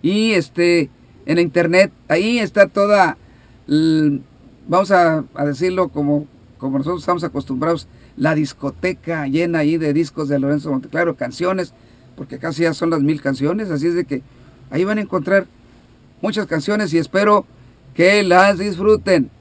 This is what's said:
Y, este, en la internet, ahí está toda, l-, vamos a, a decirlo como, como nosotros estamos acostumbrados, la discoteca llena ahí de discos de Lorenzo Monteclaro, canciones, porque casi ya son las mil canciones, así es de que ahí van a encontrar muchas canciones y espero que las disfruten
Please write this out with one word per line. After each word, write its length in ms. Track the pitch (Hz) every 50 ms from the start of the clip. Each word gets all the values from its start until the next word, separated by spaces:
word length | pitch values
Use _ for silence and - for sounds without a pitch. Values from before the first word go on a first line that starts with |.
Y, 300 | - 165 190 214 220 226
este, 580 | 214 180 - - _ 175 175 175 175 170 147 135 _ _ - _ - - -
en 100 | - 160
la 60 | 170
internet, 500 | 175 156 135 175 170 165 175 185 196 196 - _ _
ahí 320 | - 151 170 196 226 240 240
está 280 | 214 175 - 208 196
toda, 500 | - _ 196 202 208 208 202 185 160 151 - - - - - - _ - - -
l-, 540 | - 147 151 160 160 156 156 156 151 143 131 - _ _ _ - - - _ -
vamos 240 | - 160 185 196 190
a, 340 | 202 180 175 165 160 156 131 - _
a 100 | - 147
decirlo 440 | 147 139 120 175 185 185 185 180 -
como, 380 | - 147 143 143 147 147 147 - - - - _ -
como 200 | - - 135 135
nosotros 240 | 139 135 156 180 170
estamos 220 | - - 175 170 170
acostumbrados, 640 | 160 - 143 135 - 131 127 147 165 170 165 - - - - - - -
la 200 | - 131 156 160
discoteca 920 | 151 151 143 - _ 139 139 - - - 185 180 - - 165 170 156 147
llena 320 | 135 135 160 175 175 165 160
ahí 180 | 151 147 165
de 160 | 165 160 151 143
discos 360 | 156 165 147 - - 151 139
de 100 | 143 139
Lorenzo 320 | 135 139 151 147 151 160
Monteclaro, 440 | 135 131 - - - 160 175 170 147
canciones, 580 | - 123 123 - - 170 180 196 185 180 - - _ - _ - _ _ - -
porque 240 | - 165 - 151 131
casi 240 | - 165 147 147 170
ya 100 | 165 151
son 160 | - 175 165
las 120 | 165 151
mil 200 | 139 147 156 143
canciones, 480 | - 139 135 123 139 151 180 214 220 190
así 180 | 156 139 143
es 80 | 170 170
de 100 | 175 170
que 160 | 135 143 127 - _ - - - - - - - -
ahí 120 | - 151 185
van 140 | 202 214
a 40 | 214
encontrar 460 | 208 196 190 180 147 180 196 196 185 - _ - - - - - _ _ - _ - - _ -
muchas 260 | - 220 - 214 196
canciones 460 | - 170 160 143 - 208 214 208 175 151
y 40 |
espero 480 | 165 156 - - 185 208 208 208 208 - _ - - - - - _ _ - -
que 300 | - 170 185 202 208 202
las 340 | 180 175 180 190 202 202
disfruten 720 | 165 196 208 190 165 196 214 214 208 - 196 185 156 127 - _ _